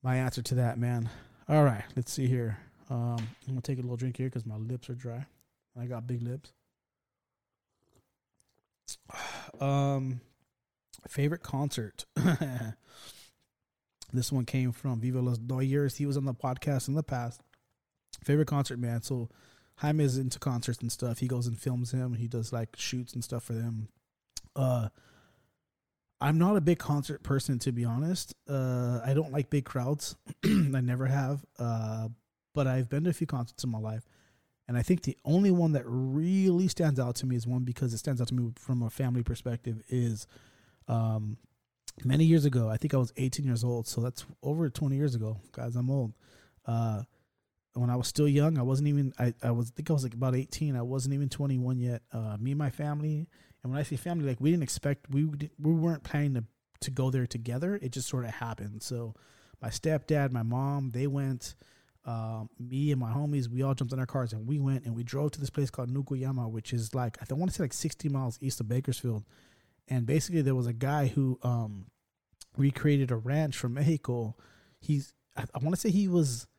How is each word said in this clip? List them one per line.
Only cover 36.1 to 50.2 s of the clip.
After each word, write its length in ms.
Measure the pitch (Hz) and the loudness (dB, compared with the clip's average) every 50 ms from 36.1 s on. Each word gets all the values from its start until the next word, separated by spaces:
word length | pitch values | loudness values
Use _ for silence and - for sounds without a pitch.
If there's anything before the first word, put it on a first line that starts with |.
| 131 147 160 175 190 190 190 190 175 175 190 185 | 0 0 2 2 4 6 6 6 6 6 4 2
stands 320 | - - 175 156 143 127 | 2 2 2 2 4 2
out 140 | 127 123 120 | 0 0 -2
to 100 | - - | -2 0
me 100 | 131 127 | 0 0
is 100 | 120 113 | 0 0
one 180 | 120 123 127 127 | 0 0 0 0
because 300 | 123 120 - 135 127 113 | -2 -2 -2 -2 -2 -2
it 40 | 113 | -2
stands 220 | - - 139 120 | -2 -2 0 0
out 80 | 123 113 | 0 0
to 60 | 127 | 2
me 180 | 123 120 113 117 | 0 0 0 -4
from 260 | - - - 131 123 120 | -8 -4 -2 -2 0 0
a 80 | 110 | -2
family 320 | - - 135 127 123 123 117 | -2 -2 -2 0 0 0 0
perspective 600 | - 120 - - 127 117 117 - 120 113 110 110 - | 0 -2 -4 -4 -4 -6 -4 -4 -6 -6 -6 -6 -2
is, 380 | - 127 120 117 113 107 - - - - - - _ _ _ _ _ _ - | 0 0 2 2 0 -2 -6 -12 -18 -20 -20 -20 _ _ _ _ _ _ -6
um, 520 | - 120 117 113 113 110 110 107 107 110 - _ _ _ _ _ _ _ _ _ - - - - | -2 0 2 2 2 0 0 -2 -4 -6 -8 _ _ _ _ _ _ _ _ _ -18 -18 -4 0
many 200 | 123 131 147 160 | 2 6 6 8
years 220 | 160 165 165 143 | 8 8 8 6
ago, 240 | 147 127 127 117 110 | 6 4 4 2 2
I 80 | 110 110 | 0 0
think 160 | - 151 143 | 0 2 2
I 20 | |
was 160 | 135 127 117 - - | 2 2 2 0 -2
eighteen 260 | 127 131 127 - 147 | -2 -2 0 0 0
years 180 | 135 123 117 117 | 0 2 2 2
old. 240 | 123 123 120 110 | 0 0 0 -2
So 140 | - - - | -4 -2 -2
that's 240 | 117 127 123 - - - - _ - | -2 -2 -2 -6 -14 -16 -18 _ -4
over 280 | 139 147 160 165 131 | -2 0 2 0 0
twenty 260 | 120 - 156 139 135 | 0 0 0 0 2
years 180 | 135 147 147 127 | 2 2 2 2
ago. 260 | 117 107 110 110 101 - - _ | 0 -2 -2 -4 -6 -8 -14 _
Guys, 240 | - 120 120 120 | -8 -6 -4 -2
I'm 140 | 123 123 127 | 0 0 2
old. 240 | 135 139 127 110 110 _ _ - - - - _ _ _ _ | 2 2 0 0 -4 _ _ -20 -20 -20 -20 _ _ _ _
Uh, 380 | - 117 117 117 113 110 104 120 - _ _ _ _ _ _ _ _ _ _ _ _ _ | -2 0 0 0 0 -2 -2 -6 -8 _ _ _ _ _ _ _ _ _ _ _ _ _
when 160 | 127 123 120 | 0 0 2
I 60 | 123 | 2
was 120 | 127 123 - | 0 0 -2
still 180 | - - 151 | 2 4 4
young, 300 | 147 139 143 147 156 160 | 6 6 6 6 6 4
I 60 | 147 123 | 4 2
wasn't 260 | 131 135 135 143 147 | 2 2 2 4 4
even, 240 | 147 143 139 131 - - | 4 4 2 2 0 0
I, 160 | 123 123 117 _ - | 0 0 0 _ 0
I 80 | 120 | 0
was, 200 | 117 117 120 113 | 0 0 0 -2
I 20 | - | -4
think 140 | - 151 156 | -10 -2 0
I 20 | 165 | 2
was, 100 | 147 127 | 2 2
like, 100 | 123 110 | 0 -2
about 200 | 117 | 0